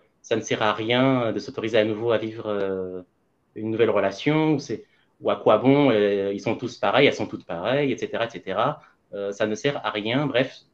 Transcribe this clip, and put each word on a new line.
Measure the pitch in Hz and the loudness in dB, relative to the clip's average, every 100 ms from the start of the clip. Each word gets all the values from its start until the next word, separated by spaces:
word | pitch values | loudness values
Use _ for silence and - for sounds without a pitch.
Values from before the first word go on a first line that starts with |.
| _ _ | _ _
ça | - 110 | -4 -4
ne | |
sert | - 117 | -2 -2
à | 107 | 0
rien | 104 110 123 135 127 117 | -2 0 2 4 2 0
de | 104 | -4
s'autoriser | - - 110 113 | -6 -6 0 2
à | |
nouveau | 107 107 117 | 2 0 0
à | 110 | 0
vivre, | 110 110 107 | -2 -8 -6
euh, | 101 98 95 92 90 90 _ _ _ _ | -4 -2 -4 -6 -10 -14 _ _ _ _
une | 110 110 | -10 -6
nouvelle | 110 110 | 0 2
relation, | 101 98 95 151 156 156 | 4 0 -2 0 2 2
ou | 139 | 0
c'est, | - 107 - _ _ _ | -2 -10 -10 _ _ _
ou | 107 | -4
à | 101 | 0
quoi | - 107 | 4 4
bon, | 123 139 139 | 6 6 6
euh, | 107 101 101 98 | 4 4 2 -2
ils | 101 | -2
sont | 117 110 | -4 -4
tous | 120 - | -6 -2
pareils, | 101 113 135 | 0 4 4
elles | |
sont | - 104 | 4 -4
toutes | 107 - | -6 -8
pareilles, | 85 101 139 143 | -6 -2 0 0
et | 113 | -2
cetera, | 107 104 117 | -6 -4 -4
et | |
cetera. | - 95 95 127 151 - _ _ | -6 -8 -2 -2 -2 -12 _ _
Euh, | 101 101 | -8 -8
ça | 101 107 | -2 -2
ne | |
sert | 107 - 143 | -2 -2 -2
à | 107 | -4
rien. | 107 107 131 147 | -4 -2 0 0
Bref, | 117 135 - _ | 0 0 -4 _